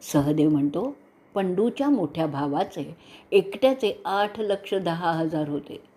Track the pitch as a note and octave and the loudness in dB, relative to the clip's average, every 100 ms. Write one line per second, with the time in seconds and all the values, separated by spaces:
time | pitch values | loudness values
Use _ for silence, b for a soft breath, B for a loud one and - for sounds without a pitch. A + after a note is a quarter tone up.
0 | - D3+ C#3 D3+ D3+ D3 C#3+ E3+ B3+ C#4+ | -2 0 2 4 4 4 2 0 -6 -8
1 | - _ _ G3+ F#3+ F3+ A#3 A#3 C#4 C4 | -20 _ _ -4 -2 0 0 0 0 2
2 | D#3+ E3+ D#3+ C#3 C#3+ C#3 G3 E3+ C#3+ - | 0 -2 -4 -2 -2 -2 -2 -4 -10 -12
3 | B B B G3 F#3 G#3+ C4 C4+ G#3 - | B B B 2 2 2 2 4 0 -2
4 | - G3 G#3 G#3 G#3+ G3 - G3 F3 E3 | -2 0 0 -2 -2 -2 -2 -2 -2 -2
5 | F3 E3 D#3+ D#3+ D3+ C#3+ - - - | 0 0 0 -2 -2 -4 -8 -16 -18